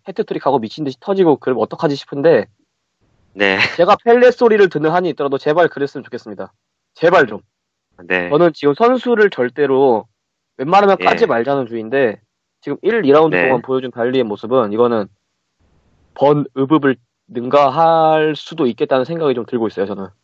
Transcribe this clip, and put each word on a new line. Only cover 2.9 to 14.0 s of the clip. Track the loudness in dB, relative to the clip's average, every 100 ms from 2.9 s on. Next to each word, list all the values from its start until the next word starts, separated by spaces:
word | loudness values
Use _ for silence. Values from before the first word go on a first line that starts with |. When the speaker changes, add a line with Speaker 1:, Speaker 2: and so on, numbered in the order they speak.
| _ _ _ _
Speaker 2:
네. | -4 -2 -2 -2 0
Speaker 1:
제가 | 2 2 2
펠레 | 4 4
소리를 | 4 2 4 2
듣는 | 2 -2
한이 | -2 -2
있더라도 | -4 -4 -2
제발 | -2 0 0
그랬으면 | -2 -8 -8 -14
좋겠습니다. | -16 -14 -14 -16 _ _ _ _
제발 | -2 2 4 2
좀. | -4 -16 _ _ _ _ -16 -6
Speaker 2:
네. | -4 0
Speaker 1:
저는 | 0 0
지금 | 0 -2 2
선수를 | 0 0 0 0 0
절대로 | 0 -4 -2 0 2 2 0 -4 _ _ _ _ -10
웬만하면 | 0 2 4 2
까지 | 0 0
Speaker 2:
예. | 0
Speaker 1:
말자는 | 0 -2 -4 -4
주의인데 | -10 -4 0 0 -2 _ _ _ _
지금 | -10 -6
일, | -2 0 2
이 |
라운드 | 4 4 2
Speaker 2:
네. | 0
Speaker 1:
동안 | 0
보여준 | -2 -6 -6
달리의 | -6